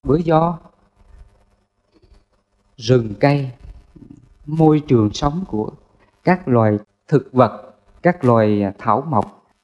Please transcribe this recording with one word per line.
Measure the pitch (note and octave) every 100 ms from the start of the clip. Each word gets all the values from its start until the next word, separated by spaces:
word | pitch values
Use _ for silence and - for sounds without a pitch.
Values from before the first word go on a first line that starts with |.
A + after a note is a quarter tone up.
Bởi | C3 D3+
do | E3+ D#3+ E3+ E3 - _ _ _ _ - - _ _ _ _ _ _ _ _ _ _ _ _ _ _ -
rừng | A2 B2+ A2+ G2+
cây, | C#3+ C#3+ C3 B2 - - _ - - - _ _
môi | D3 D#3+ D#3 D3+ D3
trường | B2 G#2
sống | - D3 E3 F#3+
của | G#2+ A2 - _ _ _ _
các | - F3+ -
loài | A#2+ A2 G#2 - _ _
thực | C#3 -
vật, | B2+ A2+ - - _ _ _
các | F3 F3
loài, | B2 A2+ G#2+ G#2
à, | G2 -
thảo | A#2 A2
mộc. | D#3 A#2 F2+ _ _ _